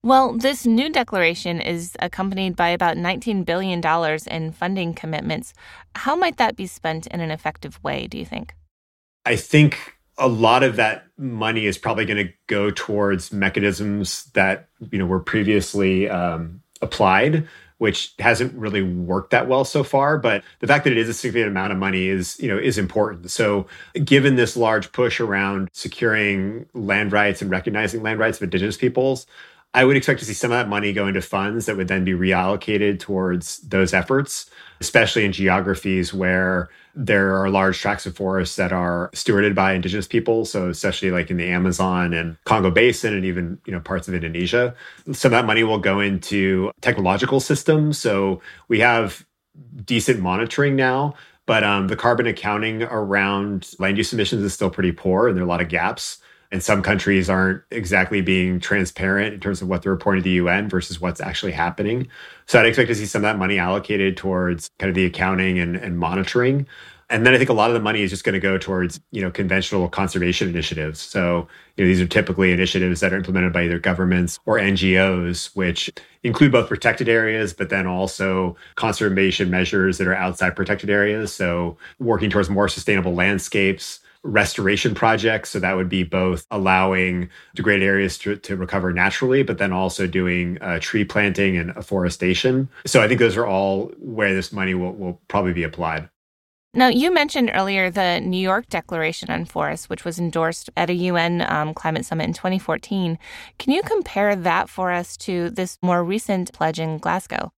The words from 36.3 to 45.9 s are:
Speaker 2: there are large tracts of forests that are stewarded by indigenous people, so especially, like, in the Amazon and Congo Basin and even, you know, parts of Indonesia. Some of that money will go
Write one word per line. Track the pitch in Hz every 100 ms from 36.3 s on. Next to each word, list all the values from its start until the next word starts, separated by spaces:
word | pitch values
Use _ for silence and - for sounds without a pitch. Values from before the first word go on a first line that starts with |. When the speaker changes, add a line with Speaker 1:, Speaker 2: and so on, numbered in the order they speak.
| 92 92 92 87 - _
Speaker 2:
there | - 110 104 98 95
are | 95
large | 98 95 90
tracts | 101 101
of | 98
forests | 85 95 95 87 -
that | 92
are | 90 87 87 90
stewarded | - - 101 104
by | 98 95
indigenous | 92 90 101 92
people, | 117 113 113
so | 113 104 90
especially, | 82 101 90 95
like, | 90 85
in | 87
the | 87
Amazon | 87 92 87 95 90 87
and | 85 82 80
Congo | - 110 95
Basin | 87 123 113 113
and | 101
even, | 92 90 87 92
you | -
know, | 92
parts | 78 95 -
of |
Indonesia. | 90 82 82 90 120 123 120 - - -
Some | 143 135
of | 117
that | 117
money | 110
will | 113 107
go | 98